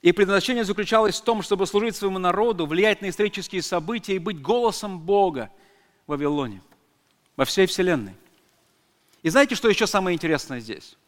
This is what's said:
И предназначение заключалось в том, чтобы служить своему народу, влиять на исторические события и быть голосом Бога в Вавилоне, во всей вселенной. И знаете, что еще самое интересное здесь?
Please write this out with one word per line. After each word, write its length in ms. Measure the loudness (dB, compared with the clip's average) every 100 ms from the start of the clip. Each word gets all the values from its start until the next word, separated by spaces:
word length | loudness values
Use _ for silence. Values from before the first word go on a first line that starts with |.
И 100 | 4
предназначение 520 | 4 4 2 2 -2
заключалось 540 | -2 -2 2 2 2 0
в 60 |
том, 160 | -2 -2
чтобы 260 | 0 -2 0
служить 300 | 0 0 -2
своему 220 | -4 -2
народу, 480 | 0 2 0 0 -2
влиять 340 | 2 2 2
на 80 | -4
исторические 540 | -2 -2 -2 -8 -8
события 520 | -4 -4 -4 -8 -4
и 40 | -6
быть 240 | -4 -8
голосом 580 | 0 0 2 -2 -8 -10
Бога 500 | 0 2 2 0 -10 -14 _ _ _ _ -8
в 40 |
Вавилоне, 500 | -4 -2 -2 -4 -8 _ _ _ _ _ _ _
во 120 | -4 -2
всей 180 | 2 2
вселенной. 480 | 2 0 0 -2 -12 _ _ _ _ _ _ _ _ _ _
И 80 | 0
знаете, 240 | 2 2
что 160 | 2 2
еще 160 | 2 2
самое 280 | 0 0
интересное 460 | -2 0 -2 -2 -12
здесь? 380 | -10 -14 -14 _